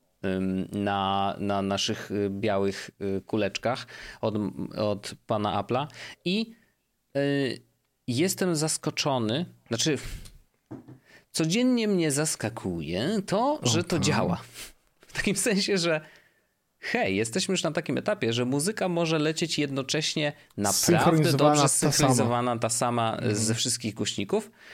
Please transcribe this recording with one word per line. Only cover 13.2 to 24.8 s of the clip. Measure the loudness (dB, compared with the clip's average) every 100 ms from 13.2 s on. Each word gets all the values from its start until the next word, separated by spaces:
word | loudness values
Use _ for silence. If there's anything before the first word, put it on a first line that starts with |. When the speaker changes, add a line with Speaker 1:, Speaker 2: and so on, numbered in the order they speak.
Speaker 1:
to, | -2 0 0 0
Speaker 2:
O, | 0
Speaker 1:
że | 0
to | 0
Speaker 2:
tak. | 0
Speaker 1:
działa. | 2 2 0 -2 -6 -16 -18 -20 _ _ -10
W |
takim | -2 0
sensie, | 2 2 2 2 2
że | 2 0 -2 -20 _ _ _ _ _ _
hej, | -2 0 2
jesteśmy | 0 0 -2 0
już | 0
na | 0
takim | -2 -2 -2
etapie, | -2 0 0
że | 0
muzyka | 0 0 0 -2 0
może | 0 2 2
lecieć | 0 0 -2 -2
jednocześnie | -2 -2 -2 -2 -2 0 -2 -4 -10 -2
naprawdę | 0 2
Speaker 2:
Synchronizowana | 4 4 6 6 6 6 6
Speaker 1:
dobrze | 6
Speaker 2:
ta | 4
sama. | 4 2
Speaker 1:
synchronizowana, | 4 4 4 4 2 0 0
ta | 0
sama, | 0 0 2 0
e, |
Speaker 2:
Mhm. | 0 0
Speaker 1:
ze | 2 2
wszystkich | 0 0 -2 -4
głośników. | -4 -2 -2 0 -2 -2 -14 -20 -20